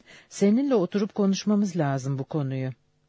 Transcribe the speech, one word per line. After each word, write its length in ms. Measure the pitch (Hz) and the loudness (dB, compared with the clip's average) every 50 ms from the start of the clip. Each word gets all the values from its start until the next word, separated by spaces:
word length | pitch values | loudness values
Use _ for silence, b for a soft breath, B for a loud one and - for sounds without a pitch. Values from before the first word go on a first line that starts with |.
| B B B B B B | B B B B B B
"Seninle 460 | B - 202 202 214 240 277 285 262 | B 0 2 2 4 2 2 2 2
oturup 400 | 214 170 180 - 202 208 196 - | 2 2 0 0 -2 -2 -2 -2
konuşmamız 600 | - 202 196 196 185 - 202 208 202 208 196 170 | 0 0 2 0 0 0 0 2 2 2 0 0
lazım 420 | 180 151 139 135 135 127 135 139 131 | 0 0 0 0 -2 -2 -4 -4 -4
bu 60 | 135 | -4
konuyu." 460 | - - 160 143 131 135 131 131 131 127 - _ _ _ _ _ | -4 -4 -4 -2 -2 -4 -4 -4 -6 -6 -10 _ _ _ _ _